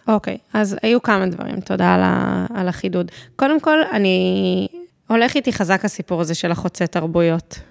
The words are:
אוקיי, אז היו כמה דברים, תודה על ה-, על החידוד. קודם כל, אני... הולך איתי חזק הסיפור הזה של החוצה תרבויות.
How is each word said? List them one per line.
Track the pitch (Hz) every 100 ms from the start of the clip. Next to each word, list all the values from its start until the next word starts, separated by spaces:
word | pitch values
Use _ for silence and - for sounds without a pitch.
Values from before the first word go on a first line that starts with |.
| -
אוקיי, | 214 196 196 _
אז | 214 208 196
היו | 220 240
כמה | 240 202 190
דברים, | 175 - -
תודה | 185 185 180 180
על |
ה-, | 185 185 190 190 185
על | 220 180
החידוד. | - 190 180 175 - - -
קודם | 269 302
כל, | 320 311 311
אני... | 214 196 185 185 190 185 185 196 349 349 _ -
הולך | 226 240 294
איתי | 262
חזק | - 180 190 208
הסיפור | - - 170
הזה | 160 165
של | 170
החוצה | 170 175 - 170
תרבויות. | 175 165 165 170 165 - - -